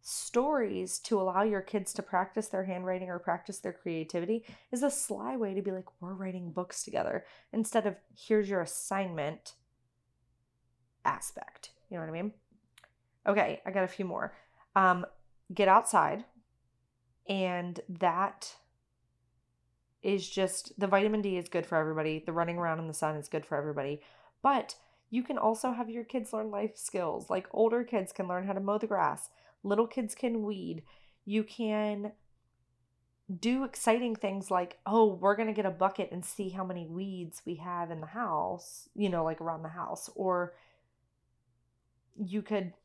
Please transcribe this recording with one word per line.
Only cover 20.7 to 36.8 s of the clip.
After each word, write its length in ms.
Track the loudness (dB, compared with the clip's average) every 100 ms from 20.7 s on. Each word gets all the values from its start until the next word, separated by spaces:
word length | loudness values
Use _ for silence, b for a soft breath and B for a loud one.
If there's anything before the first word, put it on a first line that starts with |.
| -4
the 80 | 4
vitamin 340 | 6 6 2
D 160 | 0 -2
is 120 | -2
good 160 | -2 2
for 120 | 2
everybody. 420 | 2 0 0 -2
The 140 | -2
running 260 | 0 0 0
around 180 | 0 0
in 100 | -4
the 60 |
sun 220 | -2 -2 -2
is 120 | -4
good 180 | -6 -2
for 120 | -2
everybody. 440 | -2 -2 -4 -6 B B B B
But 320 | 4 4 0 -12 b b b
you 140 | -4
can 160 | -2 0
also 320 | 2 2 -2
have 180 | -2 -4
your 140 | -6
kids 280 | -4 -4 -4
learn 200 | -4 -4
life 260 | -2 -4 -4
skills. 520 | -6 -2 -2 -2 -2
Like, 180 | -4 -2
older 320 | 4 4 4
kids 300 | 2 0 -2
can 140 | -4 -2
learn 180 | -2 -2
how 80 |
to 60 | -2
mow 180 | 0 0
the 80 | 0
grass. 460 | 2 2 0 -10 b b b
Little 240 | 0 2 2
kids 260 | 0 -4
can 300 | -2 0 0
weed. 400 | -2 -4 -6 -8 -10 b b b
You 200 | -2 0
can 720 | 0 -2 -2 0 0 -2 -6 -10 _ _ _ _ _ _ _ _ _ _ -10 -2
do 240 | 0 0
exciting 520 | 0 0 2 4 2 -2
things 360 | -2 -4 0
like, 280 | 0 0 -6 2
"Oh, 300 | 6 6 6
we're 200 | 4 4
gonna 180 | 2
get 120 | 2 0
a 60 |
bucket 400 | 4 2 2 -4
and 120 | -4
see 260 | -8 -6 -6
how 140 | -4
many 220 | -6 -6